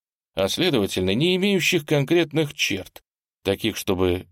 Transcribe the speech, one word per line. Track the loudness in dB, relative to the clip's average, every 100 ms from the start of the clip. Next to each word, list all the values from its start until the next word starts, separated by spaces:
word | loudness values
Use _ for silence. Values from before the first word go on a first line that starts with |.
| _ _ _
а | -2 -2
следовательно, | 0 0 2 0 0 0
не | 0 2 2
имеющих | 2 0 2 0
конкретных | 0 0 2 0 0 -2 -4
черт, | -4 -4 -4 -8 -18 _ _ _ _ -4
таких, | -2 -2 -4
чтобы | -2 2 2 0 -6